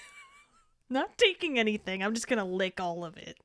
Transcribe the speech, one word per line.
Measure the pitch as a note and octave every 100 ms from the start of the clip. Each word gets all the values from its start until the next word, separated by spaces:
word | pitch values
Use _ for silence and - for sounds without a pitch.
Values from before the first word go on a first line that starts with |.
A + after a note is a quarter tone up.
| C6+ C6+
<laughs> | C6+ - - _ _ _ -
Not | B3+ F#4 -
taking | A4 F4+ E4+ B3+
anything. | A3 G#3+ - F#3+
I'm | G3
just | A3+ -
gonna | A#3 F#3+
lick | F#3 F#3 F#3
all | F3+ E3+
of | E3+ E3
it. | - -